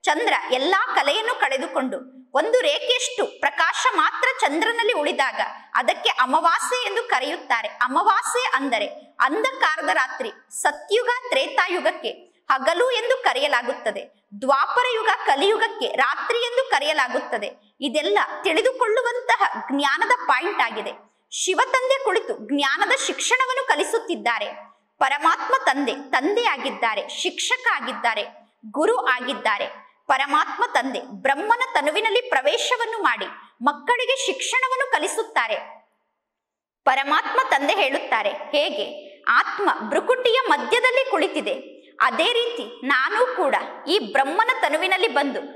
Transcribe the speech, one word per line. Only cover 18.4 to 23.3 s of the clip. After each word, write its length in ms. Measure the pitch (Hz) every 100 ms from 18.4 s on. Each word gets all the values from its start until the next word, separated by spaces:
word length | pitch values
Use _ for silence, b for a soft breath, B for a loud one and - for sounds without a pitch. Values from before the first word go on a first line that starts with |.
ತಿಳಿದುಕೊಳ್ಳುವಂತಹ 1000 | 370 320 466 523 480 440 480 480 - 466 359 339 -
ಜ್ಞಾನದ 420 | 277 285 285 440 494 -
ಪಾಯಿಂಟ್ 340 | 262 339 403
ಆಗಿದೆ. 320 | 240 214 208 240 - _ _
ಶಿವ 280 | - - 359 523
ತಂದೆ 240 | 523 508 539
ಕುಳಿತು 300 | 539 392 - - 214
ಜ್ಞಾನದ 460 | 285 277 302 415 523 -
ಶಿಕ್ಷಣವನ್ನು 560 | 302 -